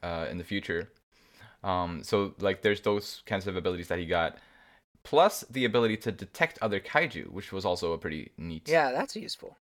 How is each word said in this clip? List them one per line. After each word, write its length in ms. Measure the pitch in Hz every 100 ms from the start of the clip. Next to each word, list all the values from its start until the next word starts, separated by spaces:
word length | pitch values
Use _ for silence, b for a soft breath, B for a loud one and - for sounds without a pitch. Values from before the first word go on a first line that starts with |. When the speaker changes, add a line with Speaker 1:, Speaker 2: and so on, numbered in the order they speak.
Speaker 1:
uh, 240 | 87 85 80
in 80 | 87
the 60 |
future. 480 | 85 101 - 85 95 _ _ b b b b b
Um, 400 | 98 90 87 85
so, 320 | - 104 101 -
like, 220 | 98 95
there's 200 | 107 104
those 420 | - 104 - - -
kinds 220 | 98 95
of 80 | 92
abilities 320 | 87 90 85
that 100 | 87
he 80 | 82
got, 320 | 87 80 - b b b b b _
plus 380 | - 143 190 - -
the 140 | 123 123
ability 320 | 120 117 107
to 140 | 117
detect 460 | 101 95 - 165 -
other 180 | 113 98
kaiju, 500 | - 147 160 90 50
which 200 | 92 101
was 100 | 95
also 300 | 95 90 85
a 40 | 82
pretty 340 | 85 78 - -
neat 300 | 82 80 147
Speaker 2:
Yeah, 240 | 160 139
that's 240 | 135 - 220
useful. 400 | - - - - _